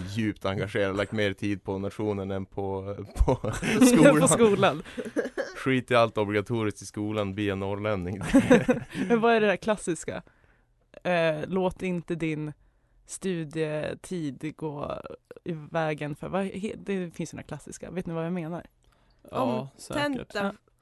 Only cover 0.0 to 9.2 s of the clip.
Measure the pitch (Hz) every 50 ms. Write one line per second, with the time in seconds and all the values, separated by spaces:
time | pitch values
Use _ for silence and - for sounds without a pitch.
0 | 90 95 101 113 110 104 - - - 95 98 101 92 104 - 107 101 98 95 101
1 | 101 - 113 107 104 98 98 - 107 101 101 95 - 107 98 95 98 101 - -
2 | 107 104 101 98 95 98 98 98 98 - - 101 98 95 98 95 95 101 101 104
3 | 104 - - - - - 262 - - 113 - - 180 220 220 - 254 247 247 -
4 | - - - - 262 - 160 214 233 214 202 190 196 165 135 156 - - - 233
5 | - 233 - - 202 262 - - - - 370 - - 135 131 127 123 - 123 117
6 | 117 113 - 110 104 101 104 104 101 - 120 113 110 104 - - 98 - - 104
7 | 104 107 107 107 101 98 95 104 104 101 95 95 98 98 101 101 104 107 107 95
8 | 87 90 101 95 - - - 269 - - 254 202 151 - 247 240 - - - -
9 | - 185 240 226